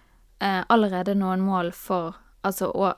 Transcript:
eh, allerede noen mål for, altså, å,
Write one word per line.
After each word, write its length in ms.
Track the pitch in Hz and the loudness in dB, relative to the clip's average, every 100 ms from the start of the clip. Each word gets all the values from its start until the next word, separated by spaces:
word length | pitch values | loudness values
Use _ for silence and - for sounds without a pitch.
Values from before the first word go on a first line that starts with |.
| _ _ _ _ | _ _ _ _
eh, 240 | 196 185 180 | -2 -2 2
allerede 440 | 233 214 185 185 202 | 4 4 0 0 0
noen 240 | 190 185 | 0 0
mål 320 | 190 185 170 | 0 0 -2
for, 420 | - - 185 165 - - _ | -6 -4 -4 -4 -10 -20 _
altså, 280 | 196 190 185 | -6 -2 -4
å, 200 | - 190 | 0 -2